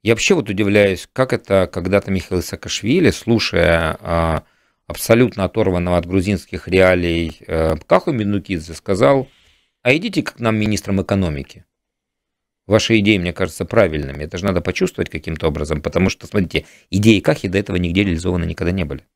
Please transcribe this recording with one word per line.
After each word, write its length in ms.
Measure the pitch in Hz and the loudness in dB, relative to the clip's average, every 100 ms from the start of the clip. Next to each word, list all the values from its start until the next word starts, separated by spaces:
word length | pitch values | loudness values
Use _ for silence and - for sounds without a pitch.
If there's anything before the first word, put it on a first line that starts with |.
Я 120 | 104 | 0
вообще 200 | 113 - 185 | 0 2 0
вот 140 | 110 | 0
удивляюсь, 580 | 98 101 104 101 90 - | -2 2 4 4 0 -8
как 180 | - 131 | -4 -2
это 380 | 113 - 98 90 | -2 0 0 0
когда-то 400 | 92 87 98 98 | -4 0 0 0
Михаил 300 | 95 - 92 | -4 -2 -4
Саакашвили, 720 | - - - - 104 165 143 | -4 -10 -8 -6 0 2 2
слушая, 840 | - - 117 - 90 85 82 82 82 | 0 0 0 0 2 2 2 0 -4
а, 420 | - 85 82 78 _ _ _ _ _ | -4 -2 0 -2 _ _ _ _ _
абсолютно 580 | 85 - 117 123 101 92 | -12 2 4 4 0 -4
оторванного 520 | 113 98 87 87 87 | 0 0 0 0 0
от 80 | 85 | 0
грузинских 640 | 95 92 95 - 90 - | -2 0 -4 -4 -12 0
реалий, 720 | 95 92 90 87 85 82 - - | 4 6 4 0 -2 -4 -8 -6
э, 300 | 80 80 80 - | -2 0 -2 2
Каху 240 | 175 180 | 0 2
Минукидзе, 600 | 127 101 101 95 90 80 | -2 -2 -2 -4 -6 -6
сказал: 560 | 80 - 95 135 139 127 _ _ _ _ _ | -12 -4 2 4 2 -2 _ _ _ _ _
«А 140 | 123 151 | 0 0
идите 260 | 214 160 | 0 -4
к 160 | - - | -4 -4
нам 180 | 117 110 | -2 0
министром 440 | 107 101 - 95 | 0 0 0 -2
экономики. 600 | 90 98 90 71 - 90 _ _ _ _ _ _ _ _ _ _ - | 0 0 0 -4 -10 -16 _ _ _ _ _ _ _ _ _ _ 0
Ваши 320 | 107 - 110 | 0 4 2
идеи, 180 | 101 104 | 4 2
мне 140 | 87 | 0
кажется, 300 | - 90 - 87 | -4 -6 -4 -2
правильными». 580 | 110 95 78 69 69 73 | 2 2 0 -6 -8 -8
Это 120 | 90 | -4
же 80 | 98 | -2
надо 140 | 87 | -2
почувствовать 480 | 90 - 185 - - | -2 -2 -4 -2 -6
каким-то 380 | 80 - 80 80 | -6 -8 -2 -2
образом, 340 | 73 76 76 | -2 -4 -4
потому 280 | 76 85 95 | -2 0 0
что, 180 | - - | -2 -4
смотрите, 380 | 107 87 - - _ _ | -2 -2 -4 -6 _ _
идеи 300 | 95 107 101 | 2 4 6
Кахи 260 | - 151 98 | 4 0 -2
до 100 | 98 | -2
этого 200 | 104 92 | -2 -2
нигде 260 | 87 90 | 0 0
реализованы 400 | 101 82 90 90 82 | 0 0 -2 -2 -4
никогда 260 | 85 82 | -4 -4
не 100 | 95 | -4
были. 220 | 76 - _ | -6 -8 _